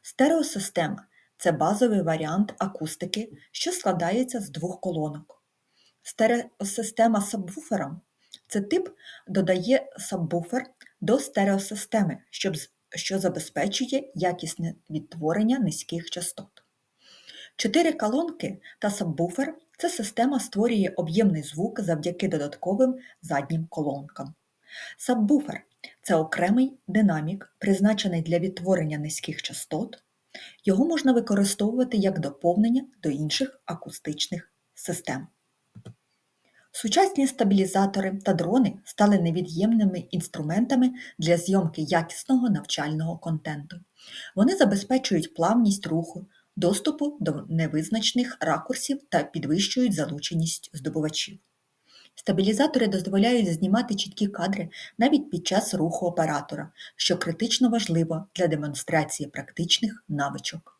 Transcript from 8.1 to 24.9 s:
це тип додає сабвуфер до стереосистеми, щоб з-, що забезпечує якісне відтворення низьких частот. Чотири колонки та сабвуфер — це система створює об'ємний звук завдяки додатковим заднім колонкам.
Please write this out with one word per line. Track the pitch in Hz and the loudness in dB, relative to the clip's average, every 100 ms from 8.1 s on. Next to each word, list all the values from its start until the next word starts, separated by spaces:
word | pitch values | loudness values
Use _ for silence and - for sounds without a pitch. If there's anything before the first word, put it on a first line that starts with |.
| _ _ - _ | _ _ -20 _
це | 208 | -4
тип | 202 359 370 - - - - | 0 -2 -2 -12 -20 -20 -2
додає | 190 180 185 180 262 - - | 0 2 0 2 2 0 -10
сабвуфер | - 185 165 170 170 247 - _ - _ | -6 -4 -2 -2 -2 -6 -6 _ -20 _
до | 160 262 | 0 2
стереосистеми, | - - 196 196 196 208 - 220 175 - _ | 2 0 2 2 -2 -6 -2 0 0 -2 _
щоб | - 190 151 | -6 -4 -4
з-, | - _ _ | -8 _ _
що | - - 190 | -10 -4 -2
забезпечує | 190 165 - - 180 - 247 269 277 | -2 -2 -6 -4 -2 -2 -2 -4 -4
якісне | 165 180 175 165 - 165 - _ | -4 -2 -2 -8 -6 -6 -8 _
відтворення | 156 - 165 156 185 220 269 | -10 -8 -4 -2 2 2 2
низьких | 180 - - 170 170 | 0 -2 -8 -8 -8
частот. | 180 170 - - _ _ _ _ _ _ - - - - - | -8 -8 -10 -18 _ _ _ _ _ _ -20 -20 -20 -20 -4
Чотири | 220 285 330 | 2 4 2
колонки | - 214 254 339 - - - - - | 2 0 0 -2 -6 -8 -10 -18 -4
та | 208 | -4
сабвуфер — | 202 175 147 175 220 294 - _ - | -2 -4 -2 -2 -2 -4 -6 _ -4
це | 349 | -4
система | - 208 - 247 269 | -2 -4 0 2 0
створює | - 202 233 220 185 - | -2 0 2 2 2 0
об'ємний | 160 170 214 156 | 0 4 4 2
звук | 143 151 220 - | -4 -4 -4 -2
завдяки | 190 160 170 175 190 | -2 -2 -2 -2 -2
додатковим | 196 196 - 175 202 262 254 - _ | -2 -4 -6 -4 2 2 2 -10 _
заднім | 165 143 143 165 160 | -4 -2 -2 -4 -4
колонкам. | - 147 139 147 - 139 - _ _ _ - - | -4 -4 -4 -10 -14 -14 -14 _ _ _ -18 -18